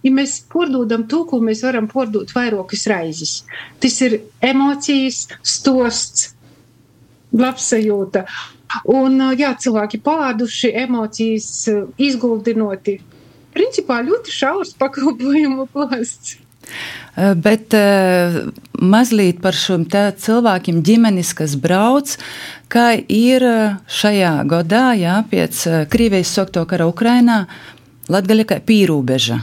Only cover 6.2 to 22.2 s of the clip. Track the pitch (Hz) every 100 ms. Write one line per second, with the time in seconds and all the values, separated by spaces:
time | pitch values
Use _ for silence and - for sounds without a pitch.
6.2 | - _ - _ _ _ _ _ _ _
7.2 | _ 226 254 254 - 226 214 202 190 190
8.2 | 185 - - - _ - - 262 262 262
9.2 | 262 254 285 247 262 220 208 220 285 320
10.2 | 277 220 233 - 247 220 254 240 214 220
11.2 | 226 220 - - - 208 196 - 277 254
12.2 | 240 226 220 220 214 196 - 196 - -
13.2 | - _ _ - 466 - 370 240 254 466
14.2 | - - 269 381 349 - 262 285 277 233
15.2 | 254 294 294 262 269 285 285 247 240 -
16.2 | - - _ _ - - - - - -
17.2 | 196 180 208 220 - 220 202 196 185 180
18.2 | 175 165 - - - - 180 214 247 220
19.2 | 185 175 185 151 - 180 165 202 202 196
20.2 | - 226 233 185 180 165 160 226 226 185
21.2 | 175 - 156 143 160 185 220 277 277 -